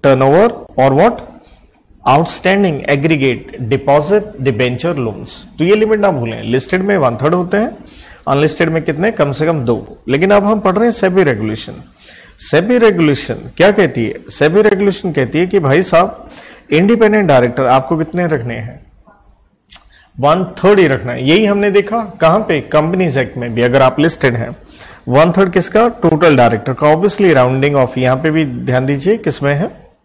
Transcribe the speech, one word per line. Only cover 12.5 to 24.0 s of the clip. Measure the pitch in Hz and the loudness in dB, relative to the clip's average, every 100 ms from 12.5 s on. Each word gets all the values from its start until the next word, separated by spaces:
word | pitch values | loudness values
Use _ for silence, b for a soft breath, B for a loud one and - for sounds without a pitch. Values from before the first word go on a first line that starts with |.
| 151 196 247 | -2 0 2
regulation | 233 180 156 139 - | 4 4 0 0 -4
क्या | 120 - - 185 | -10 -10 2 2
कहती | 202 170 123 110 | 4 0 0 -6
है, | - - | -6 -16
SEBI | - 147 190 | -2 2 4
regulation | 214 196 202 180 185 | 2 2 0 -2 -6
कहती | 147 123 151 | -4 -2 -2
है | 180 | 0
कि | 196 | 0
भाई | 147 147 | 2 0
साहब | 185 165 190 - - B B B _ | 2 2 2 -4 -20 B B B _
independent | 151 202 233 220 214 185 | 0 2 4 4 2 4
director | 135 123 120 127 | 4 2 0 2
आपको | 131 131 160 | 2 0 -4
कितने | 160 175 175 | -4 -4 -2
रखने | 151 117 | -2 -6
हैं, | 117 110 139 - _ _ _ _ _ _ _ _ - b b b - | -10 -12 -16 -20 _ _ _ _ _ _ _ _ -20 b b b -4
वन | 135 170 180 | 0 0 -2
थर्ड | - 185 202 | -2 2 4
ही | 165 | 4
रखना | 131 123 | 0 -4
है। | 120 131 | -6 0
यही | 175 214 | 2 2
हमने | 202 202 | 0 2
देखा | 196 196 233 208 - | 0 0 -6 -8 0
कहां | 160 190 | 2 2
पे, | 214 156 | 0 -4
Companies | - 151 156 185 175 135 | 0 -2 0 -2 -2 -2
Act | 127 127 | -4 -6
में | 120 113 | -6 -2
भी, | |
अगर | 123 135 | 0 2
आप | 131 | 2
listed | 131 | 2